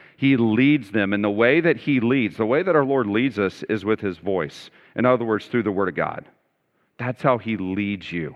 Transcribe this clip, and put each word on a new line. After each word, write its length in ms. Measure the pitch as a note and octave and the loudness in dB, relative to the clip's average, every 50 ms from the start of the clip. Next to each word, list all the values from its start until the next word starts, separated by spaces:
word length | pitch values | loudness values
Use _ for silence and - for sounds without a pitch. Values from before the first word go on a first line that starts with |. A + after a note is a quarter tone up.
| - - _ _ | -20 -20 _ _
He 180 | C3+ C3+ C3+ | 2 2 4
leads 560 | A#2+ A#2 A2+ G#2+ A2+ C3 C#3+ D3+ D3 A#2 G2+ | 4 4 2 4 4 4 4 4 2 0 -2
them. 220 | G2 A2 G2+ F#2+ G#2 | -2 0 0 0 0
And 100 | G#2 G#2 | 0 0
the 60 | G#2 | 0
way 300 | G#2 G#2 A#2 A#2+ C#3 E3+ | 2 2 4 4 4 4
that 180 | D#3+ E3+ D3 B2 | 2 2 0 0
he 220 | - - C#3 B2+ | 0 0 0 2
leads, 380 | A2+ A#2 C3+ C#3 A#2 G2+ - - | 2 2 2 2 0 -2 -2 -2
the 80 | A2+ | -2
way 180 | G#2+ B2+ D#3 F#3 | 0 0 0 0
that 120 | F#3+ E3 | 2 2
our 100 | D3+ C#3 | 2 2
Lord 220 | C3 C#3 C3+ A#2+ G2+ | 2 0 0 0 0
leads 300 | G2+ A2 B2+ C#3 A2 G#2 | 0 0 0 -2 -2 -2
us 260 | G2+ F#2 - - - | -2 -2 -4 -6 -6
is 220 | - G#2+ G#2+ F#2 | -4 -4 -2 0
with 140 | G#2 A2 - | -2 -2 -2
his 180 | G#2 G2 F2+ E2 | -2 -6 -6 -6
voice. 540 | - G2 G2 F2+ D#2 D2 - - - - - _ _ _ _ | -4 -2 -2 -2 -2 -4 -8 -14 -20 -20 -20 _ _ _ _
In 100 | - A#2 | -2 2
other 200 | B2+ B2+ A2+ A#2+ | 2 2 2 0
words, 200 | A2+ G#2+ G#2 - | -2 -2 -2 -4
through 180 | - - A#2+ G#2+ | -4 -4 -2 -2
the 80 | G#2+ | 0
Word 180 | G2 F2+ G2 F2+ | -2 -2 -2 -2
of 60 | D2+ | -2
God. 300 | E2+ D#2+ D#2 D#2 - - - _ _ _ _ _ _ _ _ _ _ _ _ _ - | -4 -4 -4 -6 -8 -14 -18 _ _ _ _ _ _ _ _ _ _ _ _ _ -10
That's 240 | A#2+ B2+ B2 - | -8 -8 -6 -2
how 160 | - C#3+ B2+ A2+ | 0 0 0 0
he 180 | G2 A2+ A2 | -2 -6 -6
leads 560 | F#2+ F#2 F#2 F#2+ G2+ G#2 G2+ G#2 F2+ D#2+ - | -4 -4 -4 -4 -4 -4 -4 -6 -8 -8 -10
you. 240 | E2+ E2+ D#2+ C#2 C#2 | -8 -8 -8 -8 -10